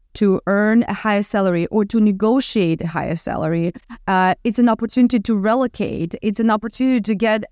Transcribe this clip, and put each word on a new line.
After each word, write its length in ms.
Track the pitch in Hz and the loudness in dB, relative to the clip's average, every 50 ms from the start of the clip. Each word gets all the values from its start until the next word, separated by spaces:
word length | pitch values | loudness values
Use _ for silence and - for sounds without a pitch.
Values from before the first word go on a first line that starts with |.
| _ _ - | _ _ -4
to 240 | - 208 196 190 - - | 0 2 2 2 0 0
earn 380 | - 202 202 208 214 220 233 - | 0 0 2 2 4 4 2 2
a 60 | - 196 | 0 -2
higher 300 | - - 214 208 202 208 | -4 -2 -2 0 0 -2
salary 420 | - - 202 190 185 175 170 170 | -2 -2 0 0 2 0 0 0
or 160 | - - 220 202 | 0 0 0 0
to 140 | 202 - 226 | 0 2 2
negotiate 840 | 214 208 196 190 214 220 254 277 - - - 220 180 165 160 - 170 | 2 2 2 2 2 2 2 2 0 0 0 0 0 0 0 -2 -4
a 40 | |
higher 280 | 165 165 160 - - 165 | -6 -6 -4 -4 -4 -6
salary. 580 | 165 - - - - 160 156 165 170 165 175 - - _ - 240 - - | -6 -6 -6 -6 -4 -2 -2 -2 -2 -2 -4 -6 -8 _ -20 -20 -10 -4
Uh, 300 | - 190 185 185 185 - - - | 0 2 2 2 2 0 0 -2
it's 160 | 240 208 247 | -2 2 4
an 100 | 240 240 | 4 4
opportunity 500 | 220 - 226 226 - 254 247 240 254 226 | 2 0 -2 -2 2 2 4 4 2 0
to 160 | - - 220 | 0 0 0
relocate. 760 | 196 190 220 233 262 254 240 - - 208 - - 165 165 170 - - | 0 2 0 0 0 0 -2 -4 -4 -6 -4 -4 -4 -6 -6 -6 -4
It's 180 | - 214 202 - | -4 -4 -2 0
an 120 | 226 226 | 0 0
opportunity 500 | 214 214 - - - - 262 262 254 240 | 0 0 -2 -6 -4 -2 0 2 2 0
to 140 | 196 220 220 | 0 -2 -2
get 300 | 180 226 220 214 220 208 - | 0 0 0 0 -2 -2 -4